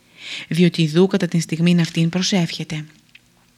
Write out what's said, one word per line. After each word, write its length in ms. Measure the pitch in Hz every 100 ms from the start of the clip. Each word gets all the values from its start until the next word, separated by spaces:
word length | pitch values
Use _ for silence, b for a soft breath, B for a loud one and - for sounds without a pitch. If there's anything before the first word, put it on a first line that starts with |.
| B B B B B
διότι 340 | 160 180 -
ιδού 260 | 160 156 190
κατά 200 | 196 170
την 140 | 170
στιγμήν 380 | 160 160 170 175
αυτήν 300 | 165 - 165
προσεύχεται». 760 | 180 185 196 165 - 156 156 151 - _ - _ _ _